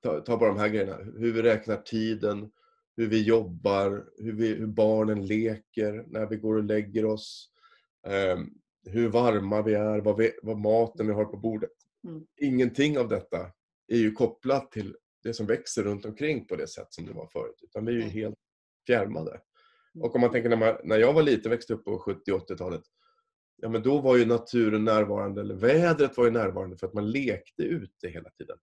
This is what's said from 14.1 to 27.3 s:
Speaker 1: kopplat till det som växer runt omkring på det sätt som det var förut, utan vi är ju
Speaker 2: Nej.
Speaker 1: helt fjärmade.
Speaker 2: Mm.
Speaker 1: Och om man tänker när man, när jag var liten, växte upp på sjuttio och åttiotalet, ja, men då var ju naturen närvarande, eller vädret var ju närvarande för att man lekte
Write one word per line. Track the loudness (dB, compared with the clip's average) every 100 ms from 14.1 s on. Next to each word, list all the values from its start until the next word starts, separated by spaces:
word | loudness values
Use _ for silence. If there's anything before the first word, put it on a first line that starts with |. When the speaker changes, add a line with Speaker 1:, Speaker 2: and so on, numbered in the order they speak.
Speaker 1:
kopplat | 2 0 0 -2 -2 -2
till | -10 -10 -12 _ _
det | -10
som | -6 -2
växer | -2 -2 -4
runt | -2 -4
omkring | -8 -6 -4 -4 -6
på | -8
det | -8
sätt | -12 -18
som | -14 -14
det |
var | -14 -10
förut, | -10 -10 -12
utan | -14 -8 -4
vi |
är | -4
ju |
Speaker 2:
Nej. | -4
Speaker 1:
helt | -6 -8 -10 _ _ _ _ 0
fjärmade. | 0 0 -4 -8 -12 _ _ _ _ _
Speaker 2:
Mm. | -6
Speaker 1:
Och | -2
om | 2
man | 4
tänker | 4 2
när | 4
man, | 2 2
när | 0 4
jag | 6
var | 6
liten, | 4 4 2
växte | -2 -2
upp | -8
på | -4 -6
sjuttio | -4 -6 -2
och | -4
åttiotalet, | -4 -8 -6 -8 -12 _ _ _ _ _ _ _
ja, | -4
men | 0
då | 2 2
var | 6 6
ju | 6
naturen | 2 2 2 4 4
närvarande, | 4 4 2 -2 -4 -6
eller | -8
vädret | 0 4 4 4 4 2 4
var |
ju | 4
närvarande | 4 0 -2 -8 -8
för | -6
att |
man | -4 -2
lekte | -2 -2